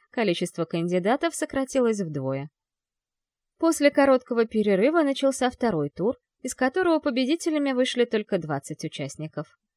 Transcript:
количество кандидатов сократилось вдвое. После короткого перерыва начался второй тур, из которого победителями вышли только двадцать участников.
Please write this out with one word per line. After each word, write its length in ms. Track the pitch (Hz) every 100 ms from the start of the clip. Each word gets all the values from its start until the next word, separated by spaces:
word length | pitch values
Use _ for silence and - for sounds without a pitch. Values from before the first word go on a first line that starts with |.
| _
количество 560 | - 214 170 175 - 165
кандидатов 680 | 170 175 180 185 269 339 -
сократилось 680 | - 269 269 269 240 214
вдвое. 480 | 170 147 131 135 143 _ _ _ _ _ _ _ _ _ _ -
После 320 | 330 320 285
короткого 540 | 294 277 262 - 233 220
перерыва 580 | 220 208 185 240 339
начался 480 | 285 269 269 269 254
второй 400 | - 233 170 143
тур, 240 | - 196 - _ _
из 140 | 254 -
которого 440 | 254 359 359 311
победителями 720 | 294 247 254 330 339 302 285
вышли 320 | 247 254 240 240
только 320 | 226 214 190
двадцать 460 | 156 143 - 156
участников. 760 | 160 - 139 - 156 - 156 _ _